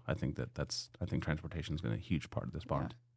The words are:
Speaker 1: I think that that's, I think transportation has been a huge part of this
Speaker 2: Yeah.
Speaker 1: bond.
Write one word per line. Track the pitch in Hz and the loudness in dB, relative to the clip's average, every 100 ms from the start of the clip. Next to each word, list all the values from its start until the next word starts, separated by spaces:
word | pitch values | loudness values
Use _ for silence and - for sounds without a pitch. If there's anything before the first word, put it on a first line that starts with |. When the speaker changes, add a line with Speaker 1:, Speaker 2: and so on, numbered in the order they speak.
| - | 0
Speaker 1:
I | |
think | - 64 - | 0 2 0
that | 60 - | -2 0
that's, | 71 - - - | -2 -2 -4 -4
I | - | 0
think | - | 0
transportation | - 78 82 82 - | 2 0 0 -4 -2
has | 76 | 0
been | 85 | 0
a | 90 | 0
huge | - - - | 2 0 2
part | - - | -2 -2
of | |
this | - - | -4 0
Speaker 2:
Yeah. | |
Speaker 1:
bond. | 73 62 - _ | 2 0 -4 _